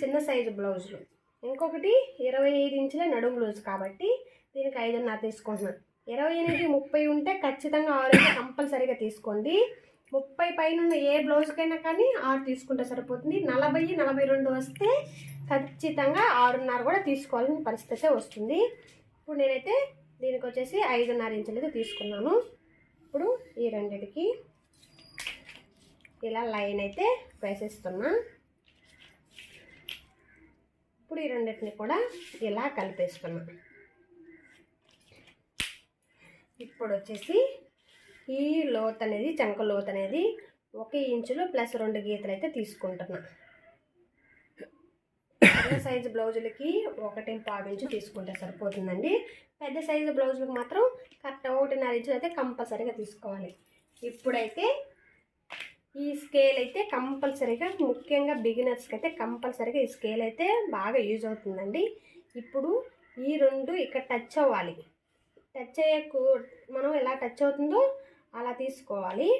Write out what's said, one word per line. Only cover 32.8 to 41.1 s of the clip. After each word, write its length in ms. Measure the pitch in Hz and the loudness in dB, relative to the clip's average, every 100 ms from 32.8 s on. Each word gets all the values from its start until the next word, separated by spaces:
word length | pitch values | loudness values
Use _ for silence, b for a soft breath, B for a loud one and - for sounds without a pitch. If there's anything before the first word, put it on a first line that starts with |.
| 190 180 175 - 170 170 - - - - - _ _ 349 330 330 _ _ _ _ _ _ _ _ - _ _ - - - _ _ _ b b b b - | -6 -2 -4 -4 -8 -8 -10 -18 -20 -20 -20 _ _ -20 -20 -20 _ _ _ _ _ _ _ _ -20 _ _ -10 -10 -10 _ _ _ b b b b -20
ఇప్పుడు 280 | 233 - 220 202 | -18 -8 -4 -4
వచ్చేసి 380 | 196 208 - 392 539 - - _ b b b b b 262 | -4 -12 0 2 2 0 -18 _ b b b b b -2
ఈ 20 | 294 320 285 | 2 2 2
లోత్ 280 | 226 220 220 220 | 0 0 -2 -2
అనేది, 220 | 208 277 311 | -2 -2 0
చంక 200 | 214 202 214 | 0 0 0
లోత్ 200 | 202 196 | 0 -2
అనేది 300 | 196 196 285 427 - B B _ 220 | -2 -2 0 0 -2 B B _ -14
ఒక 100 | 220 285 262 | -6 -2 -2